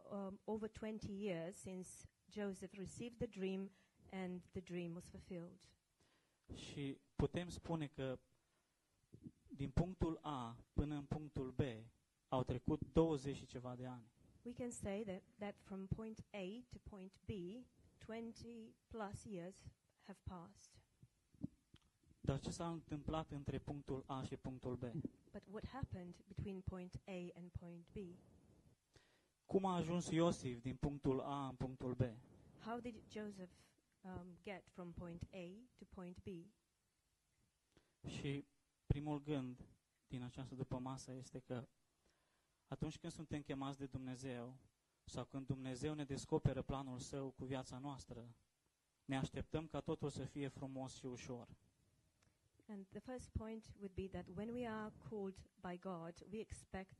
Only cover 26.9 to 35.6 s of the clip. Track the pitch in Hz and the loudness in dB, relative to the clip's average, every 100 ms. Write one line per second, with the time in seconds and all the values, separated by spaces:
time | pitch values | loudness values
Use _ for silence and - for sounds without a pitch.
26.9 | - - 185 175 170 175 - 175 170 170 | -6 -6 -4 -4 -6 -10 -8 -8 -10 -10
27.9 | 214 180 180 - - - - - - _ | -8 -8 -10 -16 -20 -20 -20 -20 -20 _
28.9 | - - - _ _ - 196 190 180 160 | -20 -20 -20 _ _ 2 6 8 8 6
29.9 | 175 170 160 170 160 135 120 127 127 147 | 4 6 8 10 8 2 0 0 2 2
30.9 | 143 143 131 131 139 135 127 131 127 127 | 4 6 6 4 2 0 0 -2 0 0
31.9 | 127 127 113 - - - - 220 240 240 | 4 4 4 -10 -18 -18 -10 -4 -2 -4
32.9 | 214 - 220 214 196 180 - - _ _ | -6 -8 -6 -6 -6 -10 -14 -20 _ _
33.9 | _ 190 185 180 170 - 185 - - 175 | _ -8 -8 -8 -10 -6 -6 -8 -8 -6
34.9 | 165 175 170 - 196 175 196 | -6 -6 -6 -6 -6 -6 -8